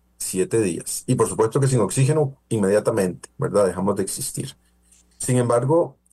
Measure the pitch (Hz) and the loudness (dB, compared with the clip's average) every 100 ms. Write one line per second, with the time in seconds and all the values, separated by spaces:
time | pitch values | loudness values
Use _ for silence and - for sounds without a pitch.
0 | _ - - 92 90 117 98 80 - - | _ -12 -6 -4 0 0 0 -4 -8 -8
1 | - 110 101 92 113 147 135 127 95 135 | -2 0 0 0 0 2 2 2 0 2
2 | 135 156 139 - - 113 98 104 117 110 | 2 2 0 -4 -4 0 2 2 2 0
3 | 92 - - - 87 98 104 92 98 101 | 0 -2 -12 -6 -2 2 2 0 -2 -2
4 | 92 - - - 139 - _ _ _ _ | -4 -6 -8 -8 -10 -12 _ _ _ _
5 | _ - - 127 120 120 135 165 - - | _ -10 -2 0 2 0 2 2 0 -6
6 | _ | _